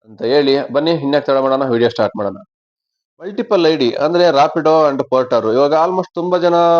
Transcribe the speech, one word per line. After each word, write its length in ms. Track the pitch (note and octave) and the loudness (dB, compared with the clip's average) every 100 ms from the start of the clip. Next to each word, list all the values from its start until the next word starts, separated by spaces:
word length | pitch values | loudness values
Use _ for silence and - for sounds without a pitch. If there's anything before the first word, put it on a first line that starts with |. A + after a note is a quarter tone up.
| A2 | _
ಅಂತ 140 | G#2+ | -8
ಹೇಳಿ, 520 | A2+ C#3+ C#3 C#3 B2 | -2 0 2 0 0
ಬನ್ನಿ 180 | C3 D#3 | -2 -2
ಇನ್ಯಾಕ್ 340 | E3 C#3 C#3+ C3+ | -2 -2 -2 0
ತಡ 120 | C3+ | -2
ಮಾಡೋಣ, 280 | C3+ C3+ C3+ | 0 -2 -2
ವಿಡಿಯೋ 200 | A#2 A#2 | 0 0
ಸ್ಟಾರ್ಟ್ 260 | - G#2+ - | 0 -4 -4
ಮಾಡೋಣ. 200 | G2+ F#2+ - _ _ _ _ _ _ _ | -8 -8 -20 _ _ _ _ _ _ _
ಮಲ್ಟಿಪಲ್ 460 | E3+ G#3 A#3+ G3 E3 | -14 -8 -2 0 2
ಐ 100 | D#3+ | 2
ಡಿ 120 | B2 | 0
ಅಂದ್ರೆ 400 | - D3 F3 F3 | -2 -2 2 2
ರಾಪಿಡೋ 600 | C#3 D#3 E3+ D#3 D#3+ D3+ | 4 2 0 2 2 2
and 100 | C#3 - | 0 -2
ಪೋರ್ಟರ್. 360 | C3 B2+ A#2 G#2+ | -2 0 0 0
ಇವಾಗ 280 | A#2+ C#3+ | 0 2
almost 360 | D#3 F3 F#3 F3 | 2 0 -2 -6
ತುಂಬಾ 240 | - F3 F3+ | -6 -4 0
ಜನ 180 | F3 E3+ E3+ E3+ | 0 2 2 2